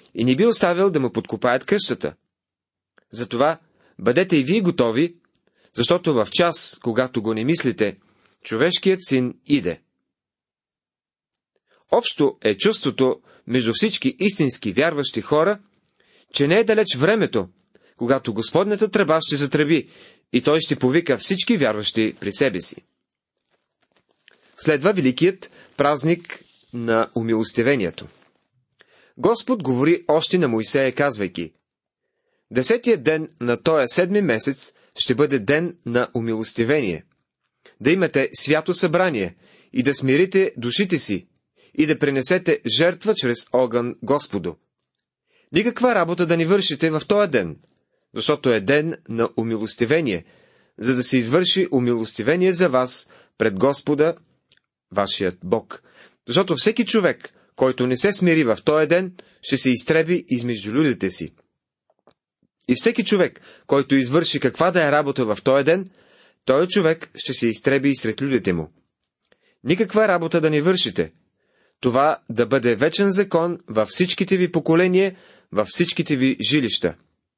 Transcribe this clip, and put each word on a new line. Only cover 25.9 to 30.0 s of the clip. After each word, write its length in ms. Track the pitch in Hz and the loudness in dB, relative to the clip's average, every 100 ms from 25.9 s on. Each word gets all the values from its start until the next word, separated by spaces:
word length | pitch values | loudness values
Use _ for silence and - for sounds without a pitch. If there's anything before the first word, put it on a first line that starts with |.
| 147 156 175 - - _ _ _ | 0 0 -2 -4 -20 _ _ _
на 360 | 120 117 113 - 117 | -8 0 0 0 -4
умилостивението. 920 | 113 110 110 - 117 139 87 - - _ _ _ _ _ _ _ _ _ _ - | -2 -2 0 0 0 0 -2 -8 -16 _ _ _ _ _ _ _ _ _ _ -2
Господ 460 | 165 233 - 240 | 0 0 -2 -2
говори 400 | 131 123 147 175 | 0 0 2 2